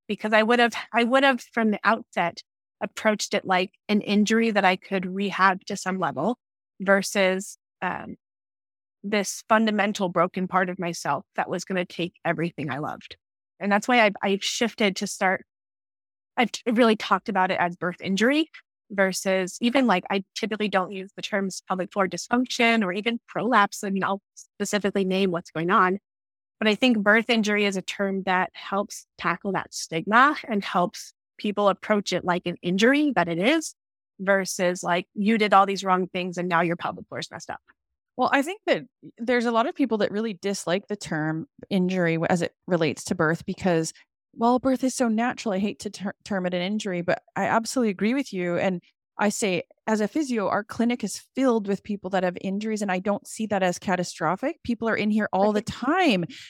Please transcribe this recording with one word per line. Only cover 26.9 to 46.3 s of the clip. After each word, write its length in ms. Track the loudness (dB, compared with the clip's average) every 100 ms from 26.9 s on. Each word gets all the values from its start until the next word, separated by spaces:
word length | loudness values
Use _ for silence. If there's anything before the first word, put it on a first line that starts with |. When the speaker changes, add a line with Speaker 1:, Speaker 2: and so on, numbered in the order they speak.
| 4
Speaker 1:
birth 320 | 4 4 4
injury 340 | 2 2 2
is 140 | 0 -2
a 40 |
term 420 | -6 -4 -2 -2
that 260 | 0 0 -2
helps 540 | -6 -6 -6 -6 -10 -20 -6
tackle 360 | -4 -4 -4
that 200 | -4 -6
stigma 640 | -10 -8 -6 2 4 4 2 -4
and 160 | -6
helps 520 | -2 0 0 -4 -18 _ _ -8
people 320 | -6 2 2
approach 420 | 2 0 0 0
it 100 | -2
like 200 | 0 -2
an 120 | -2 -6
injury 520 | -2 4 4 6 2 2
that 120 | 0
it 100 | 0
is 360 | 2 0 -2 -12 _ _ _ -6
versus, 640 | 2 2 2 0 -2 0
like, 240 | 0 -2 -2
"You 240 | -2 2 2
did 160 | 6
all 100 | 6
these 200 | 6 0
wrong 220 | 0 0 0
things 280 | -4 -6 -4
and 140 | 0
now 100 | 0
your 160 | 2 -2
pelvic 320 | -6 -8 -10
floor 120 | -10
is 100 | -10
messed 180 | -12 -12
up." 140 | -14 -14 _ _ _ _ -2
Speaker 2:
Well, 120 | 2
I 100 | 2
think 180 | 0 -4 0
that 160 | 0 -2 _ -20 -8
there's 300 | 0 0 2
a 60 |
lot 140 | 2 0
of 80 |
people 240 | 0 0 2
that 120 | 0
really 240 | 0 -4
dislike 540 | -4 -6 -4 -2 -2 -2
the 80 | -10
term 500 | -4 -2 -2 -2 -6 _ -2
injury 440 | 0 2 2 2
w-, 120 | 2 0
as 140 | 0
it 100 | -2 -6 -2
relates 380 | 0 0 -2
to 100 | -6
birth 320 | 0 0 0 -4
because, 480 | -4 0 0 0 -8 _ _ _
"Well, 240 | 0 2 2
birth 260 | 2 0
is 100 | -2
so 140 | 0 0
natural. 460 | 0 -2 -4 -4
I 40 | -2
hate 200 | -2 -4
to 100 | -10
ter-, 220 | -8 -10 -10
term 200 | -6